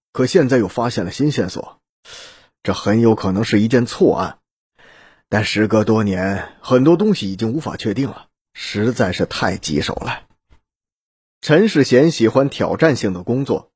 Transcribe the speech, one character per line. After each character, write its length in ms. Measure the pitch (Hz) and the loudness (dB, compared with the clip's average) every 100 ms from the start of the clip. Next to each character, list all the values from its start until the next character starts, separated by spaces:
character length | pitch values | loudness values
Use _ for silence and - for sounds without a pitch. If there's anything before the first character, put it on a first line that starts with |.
| _ | _
可 120 | - | -2
现 240 | 127 185 131 | 2 2 4
在 80 | 127 | 2
又 120 | 92 | 0
发 200 | - 117 | -2 -4
现 160 | 113 | -4
了 60 | 87 | -6
新 220 | - 147 | -2 -2
线 180 | 135 92 | -2 -4
索， 300 | - - - _ _ - - - - _ _ | -6 -14 -18 _ _ -20 -20 -20 -20 _ _
这 100 | - | -6
很 280 | 92 104 110 | -4 0 2
有 140 | 117 | 4
可 180 | 110 95 | 2 0
能 120 | 95 | -2
是 160 | 113 107 | 0 2
一 80 | 113 | 2
件 160 | 120 | 2
错 320 | 120 - 156 82 | 0 2 2 2
案。 220 | 92 - _ _ _ _ _ - _ _ - | -4 -10 _ _ _ _ _ -20 _ _ -6
但 160 | 104 | -4
时 220 | 104 104 107 | -2 0 2
隔 180 | 110 | 2
多 200 | 107 110 | 2 2
年， 500 | 101 92 95 95 - - | 0 -2 -4 -6 -8 -12
很 240 | - 127 | 0 2
多 120 | 143 175 | 4 4
东 180 | 214 | 2
西 160 | 196 98 | -2 -4
已 60 | 95 | -6
经 160 | 113 | -4
无 80 | 147 | -4
法 160 | 101 - | -6 -6
确 160 | 110 | -6
定 160 | 101 127 | -4 -6
了， 200 | - - _ _ | -8 -20 _ _
实 380 | - - 104 113 | -16 -8 -4 -2
在 200 | 120 95 | 0 -2
是 140 | 90 87 | -2 -4
太 320 | - 107 95 | -4 -4 -4
棘 240 | - 73 | -4 -4
手 100 | - | -4
了。” 300 | - - - - _ _ _ _ _ _ _ _ _ _ _ | -6 -8 -10 -14 _ _ _ _ _ _ _ _ _ _ _
陈 260 | - 156 220 | 2 4 4
世 160 | 151 | 4
贤 260 | 131 127 165 | 4 6 4
喜 180 | - 113 | 4 2
欢 200 | 131 139 | 2 0
挑 280 | - 85 92 | -2 -2 2
战 200 | 160 123 | 2 2
性 160 | 101 | -2
的 100 | 92 | -4
工 220 | - 131 | -4 -4
作， 280 | 135 95 - | -2 -4 -6